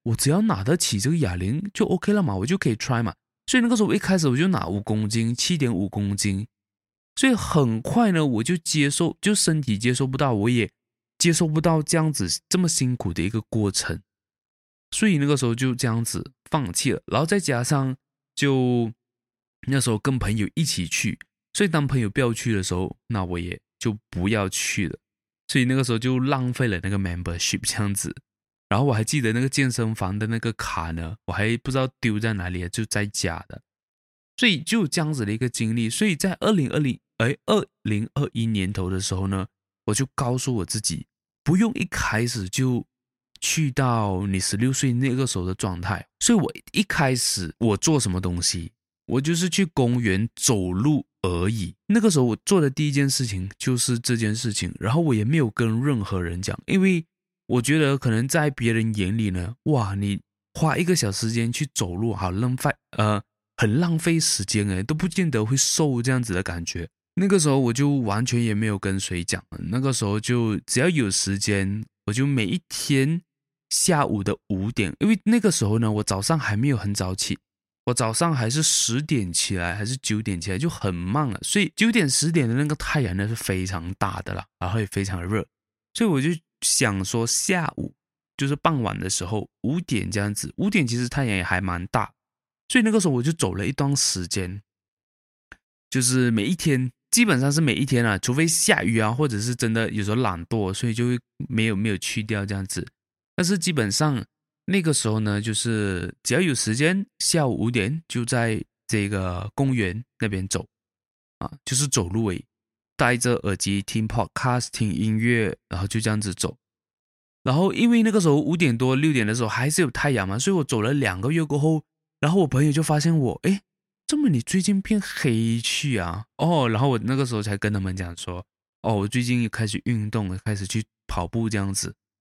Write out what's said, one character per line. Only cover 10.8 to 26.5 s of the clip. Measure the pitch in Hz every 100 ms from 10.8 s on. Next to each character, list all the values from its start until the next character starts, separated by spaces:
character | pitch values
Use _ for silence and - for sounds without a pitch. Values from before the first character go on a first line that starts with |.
| _ _ _ -
接 | 170
受 | 160 165
不 | 156
到 | 170 160
这 | 147 170
样 | 156
子， | 139 90 - -
这 | 185
么 | 175
辛 | - 127
苦 | 123 90
的 | 82
一 | 90
个 | 113
过 | - 113 101
程。 | - - - - _ _ _ _ _ _ _ _
所 | - 220
以 | 151
那 | 143
个 | 143
时 |
候 | 120
就 | 117 131
这 | 120 120
样 | 113
子 | 117 90 - _ -
放 | 156 101
弃 | - 131
了。 | 95 -
然 | 110
后 | 160
再 | 202
加 | 156 120
上 | 123 143 135 131 _ _ _ -
就 | 143 135 127 120 113 - _ _ _ _ _ _ -
那 | 135
时 | 120
候 | 107
跟 | 143 127
朋 | 92 110
友 | 101
一 | 160
起 | 156 - 82
去， | - 107 - - _ _
所 | -
以 | 202
当 | 160 139
朋 | 135
友 | 104
不 | 143
要 | 123
去 | 113 120
的 | 101
时 | 92
候， | 90 92 - -
那 | 110
我 | 90 87
也 | 87 - _ -
就 | 117 107 _
不 | 87 95
要 | 110 95
去 | - - - 82
了。 | - _ _ _ _ -
所 | 139
以 |
那 | 123
个 | 135
时 | 123
候 | 113
就 | 127 127
浪 | 131 135 123